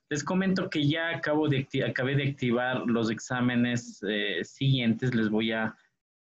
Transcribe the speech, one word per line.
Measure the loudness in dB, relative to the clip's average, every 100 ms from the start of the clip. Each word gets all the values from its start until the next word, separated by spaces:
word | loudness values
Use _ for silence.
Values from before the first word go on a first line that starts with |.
| -6
Les | -6
comento | -2 0 0 0 -2
que | 0 0
ya | 0 -2
acabo | -4 0 2 2
de | 0
acti-, | 0 -2
acabé | -2 -2 0 0
de | 0
activar | -2 0 0 0 -2 0
los | 0 0
exámenes, | -2 -4 -2 0 2 2 0 -4 -8 -2
eh, | -2 -2 -2
siguientes. | -6 -2 2 2 2 2 0 2
Les | 2
voy | 2 0
a, | 0 -2 -6 _ _ _ _